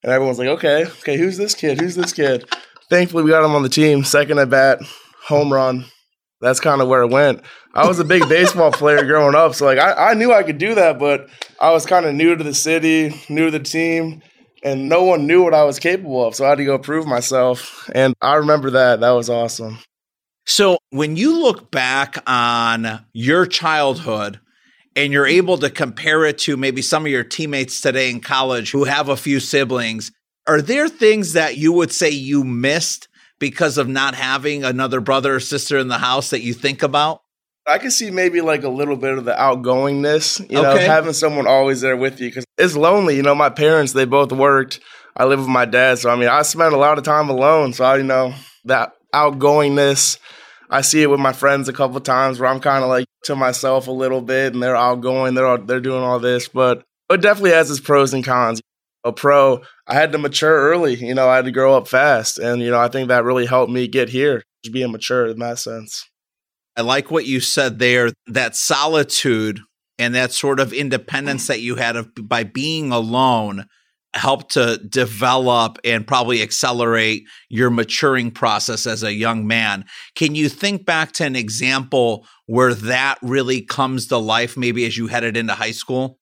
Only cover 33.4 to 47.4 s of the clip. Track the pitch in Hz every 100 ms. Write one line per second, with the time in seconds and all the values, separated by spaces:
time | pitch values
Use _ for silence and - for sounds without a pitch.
33.4 | 143 - 160 139 127 135 139 131 131 135
34.4 | 147 143 135 127 135 131 110 135 135 131
35.4 | 127 143 - 143 127 120 127 131 127 127
36.4 | 120 117 139 135 147 147 151 160 _ _
37.4 | _ _ 147 - 262 - 220 185 180 175
38.4 | 160 147 135 127 147 135 135 135 120 -
39.4 | 135 127 123 127 139 139 147 156 - -
40.4 | 190 139 143 147 180 156 160 143 156 147
41.4 | 117 135 135 131 131 127 135 135 123 131
42.4 | 120 - 180 147 160 208 180 139 143 143
43.4 | 147 131 151 160 139 135 127 139 139 135
44.4 | 139 139 131 - - - - - 127 139
45.4 | 131 127 120 123 131 127 120 120 120 139
46.4 | 151 160 165 143 143 151 139 151 147 131